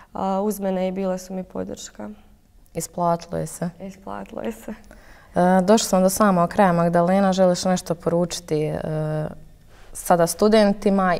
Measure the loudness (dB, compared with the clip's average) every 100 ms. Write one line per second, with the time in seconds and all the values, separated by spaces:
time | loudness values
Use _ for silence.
0 | -16 -6 -4 -2 -2 -2 -2 -2 -2 -2
1 | -4 -4 -8 -10 -10 -10 -10 -10 -16 -16
2 | -16 -16 -20 _ _ _ -16 -12 -10 -2
3 | 0 0 -4 -8 -8 -8 -10 -10 -16 -16
4 | -14 -14 -14 -10 -10 -10 -12 -16 -16 -20
5 | -20 -20 -8 0 4 4 4 4 4 2
6 | 2 2 2 2 0 2 2 4 2 2
7 | 2 2 2 4 2 2 0 -2 -2 -4
8 | -2 0 0 -4 -4 -2 -2 -4 -4 -4
9 | -4 -4 -6 -10 -18 -20 -20 -20 -18 -6
10 | 2 4 2 2 4 4 4 2 0 2
11 | 2